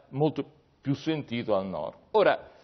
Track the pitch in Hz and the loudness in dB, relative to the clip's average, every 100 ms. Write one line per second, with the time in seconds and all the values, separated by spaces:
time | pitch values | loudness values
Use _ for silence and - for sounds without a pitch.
0 | _ 135 156 139 - _ _ _ 135 139 | _ 0 0 0 -8 _ _ _ -4 -2
1 | 160 156 131 117 110 101 95 82 78 - | -2 -4 -4 -6 0 0 0 -6 -8 -10
2 | _ 214 190 110 - - | _ 4 4 2 -4 -20